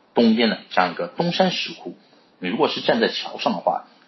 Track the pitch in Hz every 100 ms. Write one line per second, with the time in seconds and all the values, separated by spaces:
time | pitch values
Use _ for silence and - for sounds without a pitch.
0 | _ - 117 110 110 92 - - 90 85
1 | 87 - 175 - 185 - - 170 - -
2 | _ _ _ - 90 120 139 - 147 127
3 | 104 - - - - 90 - 82 - _